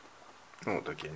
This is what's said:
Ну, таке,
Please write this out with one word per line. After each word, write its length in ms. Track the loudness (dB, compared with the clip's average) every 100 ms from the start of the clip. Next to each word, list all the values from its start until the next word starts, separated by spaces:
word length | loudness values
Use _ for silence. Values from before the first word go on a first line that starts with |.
| -16 -14 -14 -14 -14 -2 4
Ну, 160 | 4
таке, 280 | 4 0 -2